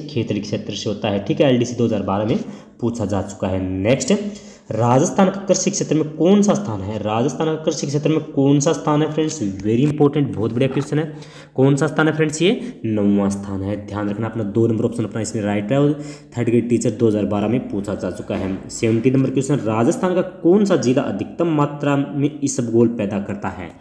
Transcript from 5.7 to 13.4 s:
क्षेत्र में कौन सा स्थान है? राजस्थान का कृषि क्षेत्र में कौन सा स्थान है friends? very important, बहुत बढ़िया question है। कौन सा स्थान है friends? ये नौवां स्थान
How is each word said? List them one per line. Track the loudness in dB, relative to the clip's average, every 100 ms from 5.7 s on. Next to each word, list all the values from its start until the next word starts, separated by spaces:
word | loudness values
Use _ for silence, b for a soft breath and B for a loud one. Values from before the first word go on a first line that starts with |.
क्षेत्र | -2 0 0
में | 0
कौन | 0 4 6
सा | 4
स्थान | 2 0 -6
है? | -6 -4
राजस्थान | -2 0 0 0 -2
का | 0
कृषि | -2 -2 -2
क्षेत्र | 0 2
में | 0 0
कौन | 2 4 4
सा | 4
स्थान | 2 2 2
है | 2
friends? | 0 -2 -2 -4 -4
very | 0 2 2
important, | 4 2 4 -2
बहुत | 0 -2
बढ़िया | 0 0
question | 0 -2 -2
है। | -4 B B B B 2
कौन | 4 4
सा | 2
स्थान | 2 2
है | 2
friends? | 0 2
ये | 2 2 -4 -8 -2
नौवां | 0 2 4 2
स्थान | -2